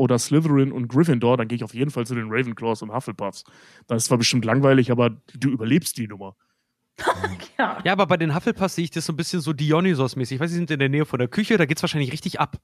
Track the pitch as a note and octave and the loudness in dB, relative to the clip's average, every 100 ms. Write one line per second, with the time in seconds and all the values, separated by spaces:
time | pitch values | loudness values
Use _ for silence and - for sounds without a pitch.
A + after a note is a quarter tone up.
0 | B2+ A#2+ - C#3+ D#3+ C#3+ C3+ - A#2 B2+ | 2 2 2 2 4 2 2 -2 0 2
1 | E3 B2 A#2 B2+ A2+ A#2+ A2 A2+ C#3+ B2+ | 4 4 2 2 0 -4 -6 -4 -4 -4
2 | A#2 B2 A2 A2 B2+ A2 A#2 A2 G#2+ A#2 | -4 -4 -2 -2 -4 -4 -4 -4 -6 -8
3 | - G2+ G2+ - - - - - _ A#2 | -8 -8 -8 -10 -20 -20 -20 -20 _ -2
4 | - B2 A2+ B2+ A2 B2 C#3 C3+ A#2+ A#2+ | 2 2 2 0 2 2 6 4 4 2
5 | A#2+ A2 _ B2 C3+ C3 A2 D3+ - - | 2 -2 _ -4 -2 -2 2 2 0 -8
6 | A2 G2+ G2 - _ _ _ _ _ - | -10 -10 -16 -18 _ _ _ _ _ -6
7 | - - - F#3 - - A3+ - F3 F#3+ | -4 -4 -6 -8 -10 -4 -4 -2 -2 0
8 | F#3 F3 D#3+ C#3 - - F#3+ - E3+ E3+ | 2 2 2 0 -2 -2 -2 -2 -4 -4
9 | D3+ D3 C#3+ F3+ D3 D3 D3+ D#3 F#3 D3 | -2 -2 -2 -2 -2 0 2 4 4 2
10 | C3 - B2 C3 E3 E3+ E3+ D3+ C#3 D3 | 0 0 -4 -2 -2 -2 -2 0 2 2
11 | D3+ B2 B2 - G#3+ A3 D3 D#3 E3+ D3+ | 0 0 -2 -2 2 2 2 0 -2 -2
12 | C3 D#3 - - D3 - | -4 -4 -8 -4 -4 -4